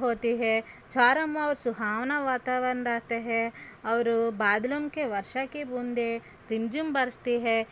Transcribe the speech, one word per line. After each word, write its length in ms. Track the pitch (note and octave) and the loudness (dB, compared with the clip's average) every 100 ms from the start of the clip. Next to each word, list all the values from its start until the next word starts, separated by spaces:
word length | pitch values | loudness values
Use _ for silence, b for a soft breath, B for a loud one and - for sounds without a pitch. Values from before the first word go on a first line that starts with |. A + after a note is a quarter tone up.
होती 360 | B3 A3+ A#3 A#3 | -2 0 0 0
है, 260 | A3+ A3+ A3 B - | 2 0 -2 B -4
चारों 560 | C4 B3 D4+ D#4 D4+ D4 | 6 6 6 2 0 0
ओर 80 | |
सुहावना 640 | C#4 A#3+ A3+ G#3 A3 C4 D4 | 0 -2 -2 -2 -2 -2 0
वातावरण 640 | C4+ B3 B3+ B3+ B3+ B3 | 0 -2 0 0 0 -2
रहते 300 | A#3+ A#3 A#3 | -2 -4 -2
हैं 380 | A#3 A#3 A3+ A#3 B B B A3 | -4 0 0 -2 B B B 0
और 400 | A#3 A#3 A3+ A3+ | 2 2 2 2
बादलों 580 | G#3 G#3 G#3+ B3 D4 D4 | 2 2 2 0 -2 -4
के 160 | D#4 | -4
वर्षा 400 | C4 G3+ - C4 | -2 -2 -4 -4
की 200 | C4+ D4 | -4 -6
बूंदें 560 | B3+ B3 B3 A#3+ A#3 A#3 B B - | -6 -4 -2 -2 -2 -4 B B -6
रिमझिम 400 | A3 A3+ C#4+ D#4+ | -2 -2 -2 0
बरसती 460 | C#4 B3+ - B3 A#3+ | 0 0 -2 -2 0
है. 240 | A#3 A3+ A3 | 2 0 -2